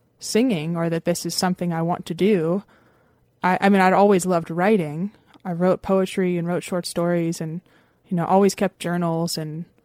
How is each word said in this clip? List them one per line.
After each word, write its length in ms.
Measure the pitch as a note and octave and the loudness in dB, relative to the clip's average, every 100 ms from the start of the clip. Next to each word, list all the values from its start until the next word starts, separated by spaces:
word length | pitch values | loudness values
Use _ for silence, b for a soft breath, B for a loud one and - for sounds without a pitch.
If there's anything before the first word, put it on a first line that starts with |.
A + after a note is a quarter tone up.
| _ _ | _ _
singing, 580 | - G#3+ C4 F3+ D#3 E3+ | -2 0 2 0 -2 -2
or 120 | E3 | -2
that 160 | E3 | -2
this 220 | - F3 E3+ | -2 -4 -4
is 80 | |
something 380 | - F#3 F3+ F3 | -2 -2 0 -2
I 100 | E3 | -2
want 240 | E3 F3 - | -2 -4 -6
to 80 | |
do. 480 | E3+ F#3+ G3 D#3+ F#3+ - b b b b b b _ | 0 2 2 2 -2 -6 b b b b b b _
I, 160 | F3+ F#3 | -2 2
I 80 | G3 | 4
mean, 120 | G3+ | 4
I'd 120 | F#3 | 4
always 340 | F#3 G3+ G3 F3+ | 6 6 4 2
loved 240 | F3 E3 | -2 -2
writing. 600 | E3 F#3+ A3 D3+ D3+ G3+ - b b | 0 2 2 0 -4 -8 -10 b b
I 80 | F#3 | -8
wrote 300 | E3+ F#3 - | 0 0 0
poetry 540 | - F#3+ F#3 - F3+ F3 | 0 0 0 0 -2 0
and 80 | E3+ | -2
wrote 160 | F3 | -4
short 240 | - F3+ F3 | -4 -6 -4
stories 540 | - E3+ F3 E3 E3 | -2 0 0 -2 -4
and, 200 | D#3+ E3 - b b b - | -8 -10 -14 b b b -6
you 80 | F3 | -2
know, 80 | |
always 300 | E3 F#3+ G3+ | 2 4 4
kept 240 | - G3 - | 2 -4 -4
journals. 580 | E3+ F3 E3+ E3 E3+ - | -4 -2 -2 -2 -2 -4
And, 280 | D#3 D#3 F3 _ | -8 -10 -12 _